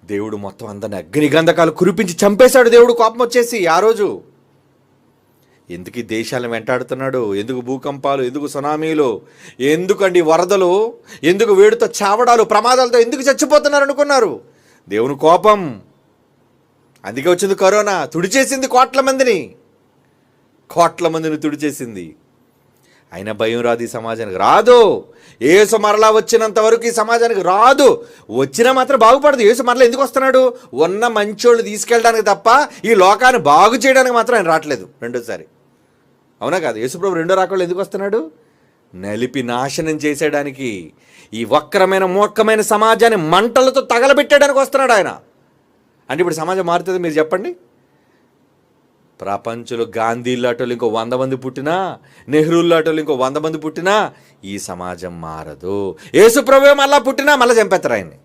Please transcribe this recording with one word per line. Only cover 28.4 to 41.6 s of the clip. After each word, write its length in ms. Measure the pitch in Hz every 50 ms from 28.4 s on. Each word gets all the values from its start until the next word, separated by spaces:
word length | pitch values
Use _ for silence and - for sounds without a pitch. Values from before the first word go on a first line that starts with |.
వచ్చినా 300 | 135 139 - - 233 254 262 262
మాత్రం 200 | 254 254 277 254 240
బాగుపడదు. 380 | 220 247 277 277 294 277 254 220 202
యేసు 140 | 240 240 254 247
మరలా 160 | 240 254 254 240
ఎందుకు 140 | 240 262 277
వస్తున్నాడు? 360 | 262 - 269 269 262 262 262 262 254 240 247 - - - 123 156
ఉన్న 220 | 165 185 208 233 240 226
మంచోళ్ళు 460 | 214 208 208 214 208 - 240 240 226 220 196
తీసుకెళ్ళడానికి 560 | 214 208 - - 233 233 226 233 226 226 208 208
తప్ప 180 | 196 - - 226 233 277 294 - - - - 208
ఈ 60 | 226 196
లోకాన్ని 380 | 180 190 208 196 247 254 262 233 151 143
బాగు 260 | 143 156 190 220 240 247
చేయడానికి 320 | 208 269 262 262 269 254 240 233
మాత్రం 180 | 226 240 254 226
ఆయన 100 | 185 165
రావట్లేదు 340 | 160 160 160 151 139 110 92 - _ _ 110
రెండోసారి. 420 | 120 123 123 113 110 101 85 80 _ _ _ _ _ _ _ _ _ _ _ _ _ _ _ _ _ _ _
అవునా 180 | 101 127 165 185 160
కాదు? 140 | 131 110 107 113
యేసుప్రభు 340 | 131 - 175 180 196 180 165
రెండో 160 | 160 170 190 190
రాకడలో 240 | 190 175 190 185 180
ఎందుకు 160 | 170 180 180 196
వస్తున్నాడు? 360 | 190 - 190 196 202 196 233 320 320 _ _ _ _ _ _ _ _ _ _ _ _ -
నలిపి 500 | 90 92 101 104 110 120 123 120 139 123 120
నాశనం 460 | 120 123 131 139 139 - 165 160 156 151 147
చేసేయడానికి, 640 | 151 147 135 160 151 143 147 143 143 135 131 139 120 104 92 82 76 _ _ _ _ _ - - _
ఈ 100 | - 113 117 104 127
వక్రమైన 520 | 147